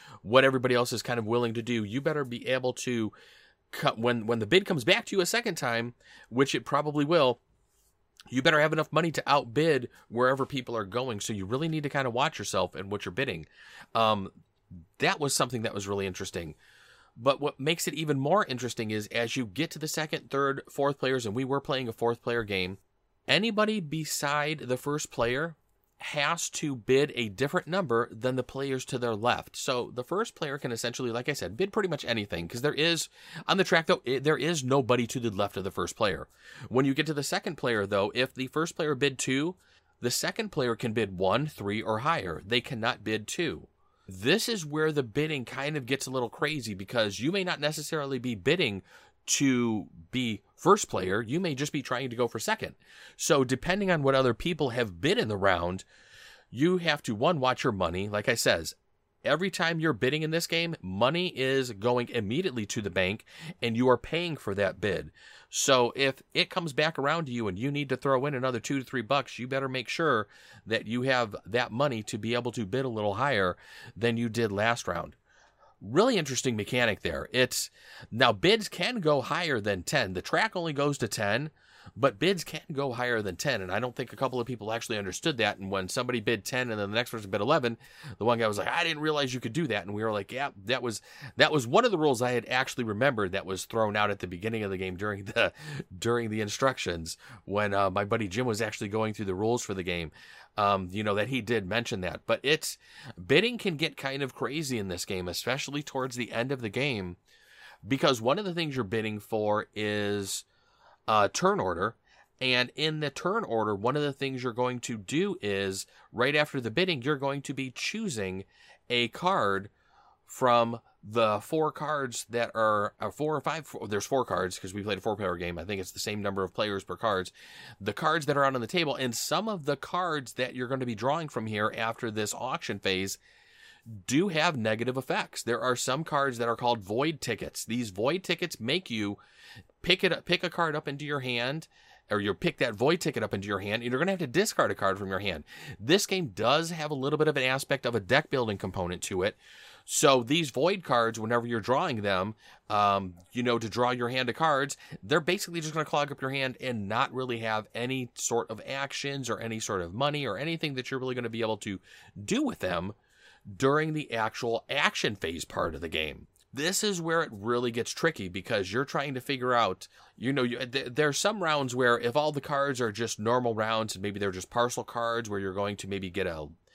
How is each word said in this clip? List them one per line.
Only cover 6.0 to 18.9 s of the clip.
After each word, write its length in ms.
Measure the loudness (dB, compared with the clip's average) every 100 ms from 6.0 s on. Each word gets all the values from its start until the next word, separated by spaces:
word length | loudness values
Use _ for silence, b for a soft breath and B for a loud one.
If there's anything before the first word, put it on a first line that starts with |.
| B B B
which 260 | 2 2
it 100 | 2
probably 400 | 0 0 0 0
will, 360 | 4 6 6 4 _ _ _ _ _ _ _ -20 -6
you 140 | 2
better 180 | 4 4
have 120 | 4
enough 200 | 2 0
money 180 | 0 0
to 120 | -2 2
outbid 600 | 2 2 2 4 2 -2 B _
wherever 360 | 2 2 2
people 320 | -2 -4 -4 -6
are 80 |
going. 360 | -4 -4 -4 -4
So 120 | -6
you 140 | -6 -4
really 220 | -2 -2
need 160 | -2
to 40 | -2
kind 180 | -2 -2
of 60 |
watch 260 | 0 0 -2
yourself 360 | -2 0 0
and 160 | -4 -6
what 140 | -6
you're 80 | -4
bidding. 340 | -2 -2 -4 -10 B B B B
Um, 360 | 2 4 4 -2 -12 _ _ _ -20 -20 -2
that 220 | 0 0
was 120 | 0
something 300 | 0 0 0
that 120 | -4
was 120 | -4 -4
really 220 | -2 -2
interesting. 480 | -4 -6 -6 -8 -12 b b b b b -2
But 240 | 0 2
what 200 | -2 -2
makes 260 | -2 -2 -2
it 80 |
even 240 | -2 0 0
more 260 | 4 2 2
interesting 440 | -2 -4 -4 -2